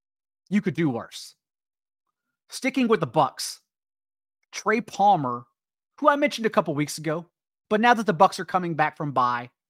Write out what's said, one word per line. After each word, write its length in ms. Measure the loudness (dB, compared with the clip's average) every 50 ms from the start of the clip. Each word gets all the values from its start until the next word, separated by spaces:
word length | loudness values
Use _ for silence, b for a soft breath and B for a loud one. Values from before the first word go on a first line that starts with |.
| _ _ _ _ _ _ _ _ _ -2
You 100 | -2 0
could 140 | 0 0 -2
do 160 | 0 0 0
worse. 460 | -2 -4 -8 -10 -16 -18 -18 -18 _ _ _ _ _ _ _ _ _ _ _ _ _ _ _ _ _ _ _ _ _ _ _ _
Sticking 380 | -14 -6 -6 -2 0 0 2 2
with 120 | 2 2
the 60 | 0
Bucs, 540 | 0 2 2 0 0 -2 -10 -12 -12 -12 -16 _ _ _ _ _ _ _ _ _ _ _ _ _ _ _ _ _ _
Trey 300 | -16 -6 -2 0 0 0
Palmer, 640 | -2 -6 -2 2 4 4 4 4 0 -4 -6 -8 -10 _ _ _ _ _ _ _ _ _ _ 2
who 80 | 2 2
I 80 | 4
mentioned 280 | 4 0 -2 -2 -2 -4
a 60 | 0
couple 240 | 0 0 0 0 -2
weeks 240 | -2 -4 -4 -6 -8
ago, 320 | -6 -6 -6 -6 -8 _ _ _ _ _ _ _ _ -4
but 100 | -2 2
now 140 | 4 4 4
that 100 | 4 2
the 80 | -2
Bucs 260 | 4 4 4 2 2 -4
are 60 | -8
coming 300 | -4 -4 -2 -2 -2 -2
back 220 | 0 -2 -2 -2
from 160 | -6 -8 -4
bye, 360 | 0 0 0 0 0 -4 -6 -12 _ _ _